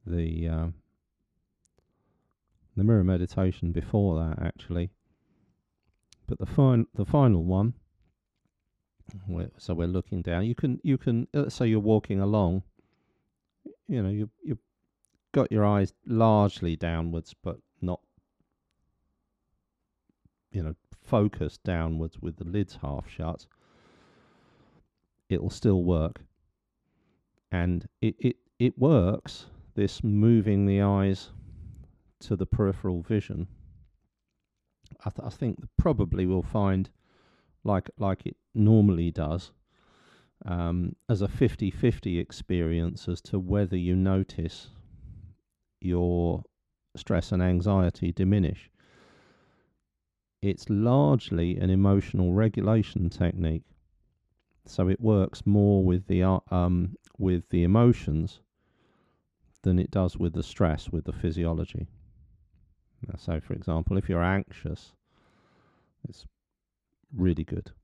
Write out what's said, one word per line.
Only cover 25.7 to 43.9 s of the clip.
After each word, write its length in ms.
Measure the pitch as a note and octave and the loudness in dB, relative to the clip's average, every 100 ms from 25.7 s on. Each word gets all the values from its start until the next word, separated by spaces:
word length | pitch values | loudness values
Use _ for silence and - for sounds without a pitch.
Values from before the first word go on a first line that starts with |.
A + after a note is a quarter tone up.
| F#2+ | 2
work. 380 | F2 E2+ D#2+ - - _ _ _ _ _ _ _ _ _ _ _ _ | 2 0 0 -6 -20 _ _ _ _ _ _ _ _ _ _ _ _
And 360 | F#2 F2 F2 - _ | -2 0 -2 -6 _
it, 140 | A2+ - | -4 0
it, 160 | B2 - _ _ | -2 -2 _ _
it 180 | B2 - | -2 2
works, 680 | C3 D3 F2+ A2 - - - - - - | 4 4 4 0 -6 -20 -20 -20 -12 -4
this 280 | G2+ - | -4 -2
moving 600 | A2+ G2+ A2 A#2 G#2 G2 G2+ | -2 2 4 4 4 2 2
the 160 | G2 | 2
eyes 480 | G2+ G2 G2 G2 - - - - - - - _ _ _ | 2 2 0 -2 -8 -20 -20 -20 -20 -20 -20 _ _ _
to 160 | - F#2 | -6 -4
the 100 | F#2 | -2
peripheral 580 | - G2+ F#2+ G2 F2+ | 0 0 0 -4 -6
vision. 440 | E2 G#2+ - - F2 - - - - _ _ _ _ _ _ _ _ _ _ - - | -2 -2 -2 -8 -10 -12 -20 -20 -20 _ _ _ _ _ _ _ _ _ _ -12 -12
I, 60 | |
th-, 140 | - A#2 | -10 -14
I 40 | |
think 300 | - B2 - - - | -6 -6 -6 -8 0
probably 480 | F3+ B2+ F#2 F#2 F#2 | 2 2 0 0 0
we'll 160 | F#2 | 0
find, 480 | F2 A2 G2 F#2+ F#2+ _ _ _ _ _ _ _ | -2 0 2 2 -2 _ _ _ _ _ _ _
like, 280 | G#2+ G2 - - | -2 -2 -2 -6
like 280 | G2+ F#2+ - | -4 -2 -6
it 120 | - _ A2 | -12 _ 2
normally 560 | G#2 A2 G#2 F2 F2 | 6 8 6 4 0
does, 400 | - D2+ E2+ - _ _ _ _ _ _ _ _ _ - | -2 -4 -4 -8 _ _ _ _ _ _ _ _ _ -8
um, 500 | F2 E2+ F2 F2 - - | -4 -2 -2 -4 -8 -4
as 120 | G#2+ | -2
a 60 | G2+ | -2
fifty 420 | - C3+ - G2 | 0 0 0 -4
fifty 500 | - B2 G#2+ G#2 F2 | 0 0 0 -4 -4
experience 880 | - - - F2+ E2 E2 E2+ - - | -4 -12 -4 -2 0 0 -2 -6 -8
as 140 | F2 | -8
to 180 | - G2+ | -4 -6
whether 380 | F2+ G2+ F#2+ F#2 | -2 -2 0 -2
you 180 | F2 | 0